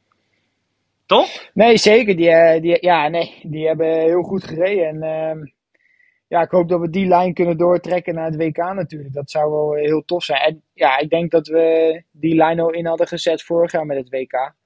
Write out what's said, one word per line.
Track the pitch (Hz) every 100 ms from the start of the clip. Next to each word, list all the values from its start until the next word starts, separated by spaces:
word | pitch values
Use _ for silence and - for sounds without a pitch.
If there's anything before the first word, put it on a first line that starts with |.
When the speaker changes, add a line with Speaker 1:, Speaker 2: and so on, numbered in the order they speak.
| _ _ _ _ _ _ _ _ _ _ -
Speaker 1:
Toch? | 208 381 - -
Speaker 2:
Nee, | - 233 226
zeker. | 214 220 214 170
Die, | 170
eh, | 165 165 160
die, | 170 170
ja, | 180 165 151
nee, | 170 160 -
die | 165 151 156
hebben | 156 160 160
heel | 160 175
goed | 175 196
gereden. | - 160 185 202 160
En, | 156
ehm, | 160 156 160 156 147 _ _ _ _ _ _ _ -
ja, | 170
ik | 165
hoop | 185 170
dat | 175
we | 170
die | 175 190
lijn | 175 185
kunnen | 175 175 160
doortrekken | 175 175 175 180 175 165
naar | 160
het | 151
W | 160
K | 151
natuurlijk. | 175 196 170 151 139
Dat | 139 139
zou | 156 151
wel, | 151 151 147
eh, | 147
heel | 156 -
tof | 175
zijn. | - 139
En | 156 160 _
ja, | - 156 135
ik | 151
denk | 165 170
dat | 165 147
we | 160 165 160 160 165 _
die | 151 160 160
lijn | 160 165
al | 165
in | 170 165
hadden | 165 170
gezet | 170 175 160
vorig | - 170 170
jaar | 170 151
met | 135
het | 127
W | 131 131
K. | 127 139 _